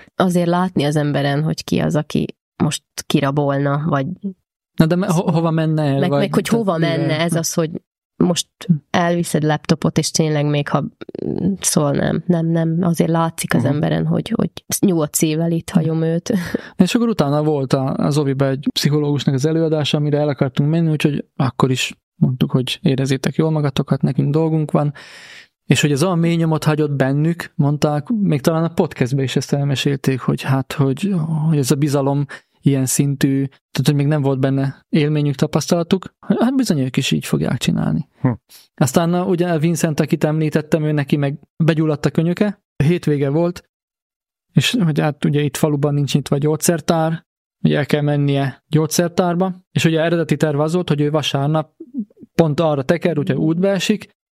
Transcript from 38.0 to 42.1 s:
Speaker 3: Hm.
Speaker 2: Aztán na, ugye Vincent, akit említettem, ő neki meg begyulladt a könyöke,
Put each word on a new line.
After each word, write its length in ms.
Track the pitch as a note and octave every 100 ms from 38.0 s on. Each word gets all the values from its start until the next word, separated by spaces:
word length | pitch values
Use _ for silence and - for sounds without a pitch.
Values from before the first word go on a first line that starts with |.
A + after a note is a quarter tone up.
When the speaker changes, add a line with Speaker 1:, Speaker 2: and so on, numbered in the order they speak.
| - _
Speaker 3:
Hm. 100 | B2+ A2+ - - _ _
Speaker 2:
Aztán 340 | C#3 - E3+
na, 160 | F3+ F#3
ugye 320 | F3 F3+ E3
Vincent, 400 | D#3+ E3 E3 D3
akit 240 | D#3 D#3
említettem, 600 | D#3 D#3 D#3 D#3 D3+ D#3+
ő 80 | D3+
neki 240 | D3+ C#3 D3+
meg 240 | C#3+ D3+ - _
begyulladt 420 | D#3+ D#3+ D#3 C#3+
a 40 |
könyöke, 540 | D3